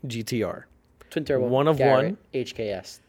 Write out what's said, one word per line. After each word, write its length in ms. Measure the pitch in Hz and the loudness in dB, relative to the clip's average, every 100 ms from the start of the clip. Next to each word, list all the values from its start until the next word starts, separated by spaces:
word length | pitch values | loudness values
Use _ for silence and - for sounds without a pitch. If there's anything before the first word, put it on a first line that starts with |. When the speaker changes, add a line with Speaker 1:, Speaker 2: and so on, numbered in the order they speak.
| 147 | -8
Speaker 1:
G 180 | 113 | -8
T 200 | 107 120 | -4 -2
R. 240 | 98 85 - _ _ _ - | -2 -6 -14 _ _ _ -8
Speaker 2:
Twin 160 | - 143 | -8 -2
turbo, 220 | 135 123 | 0 2
Speaker 1:
One 200 | 127 147 | 2 4
of 100 | 151 | 4
Speaker 2:
Garrett, 280 | 131 131 - | 6 6 4
Speaker 1:
one. 120 | 202 _ | -4 _
Speaker 2:
H 200 | 135 123 - | -8 -8 -6
K 160 | 110 | -6
S 280 | 95 - - | -6 -10 -20